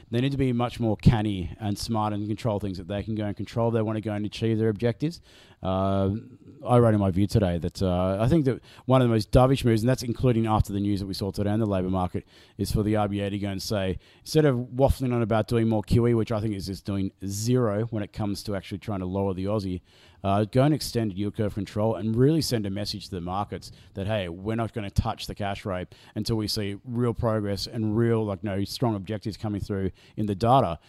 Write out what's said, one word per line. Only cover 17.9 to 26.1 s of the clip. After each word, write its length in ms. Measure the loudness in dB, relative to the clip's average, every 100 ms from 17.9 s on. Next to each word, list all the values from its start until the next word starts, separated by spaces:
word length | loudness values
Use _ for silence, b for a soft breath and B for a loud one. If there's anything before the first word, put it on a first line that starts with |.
when 140 | -4
it 80 | -6
comes 320 | -6 -6 -4
to 100 | -6
actually 240 | -6 -6 -10
trying 220 | -6 -4
to 60 | -2
lower 280 | -2 -2
the 120 | -2 -2
Aussie, 360 | -2 -2 -6 b b b b
uh, 200 | 0 2
go 180 | 2 4
and 100 | 4
extend 400 | 2 -2 -2 -2
yield 220 | -2 -4
curve 180 | -2 -4
control 440 | -4 -4 0 0 0
and 180 | 0
really 260 | 4 4 4
send 240 | 0 -2
a 60 | -4
message 360 | -6 -6 -8 -8
to 40 |
the 100 | -8
markets 520 | -4 -4 -4 -8 -14 b b
that, 120 | -8 -4
hey, 220 | -2 -4
we're 260 | -6 -4
not 180 | -4 -4
gonna 160 | -4 -4
touch 360 | -2 -2 -2 -8
the 80 |
cash 300 | -6 -6 -4
rate 240 | -6 -6 -6 B B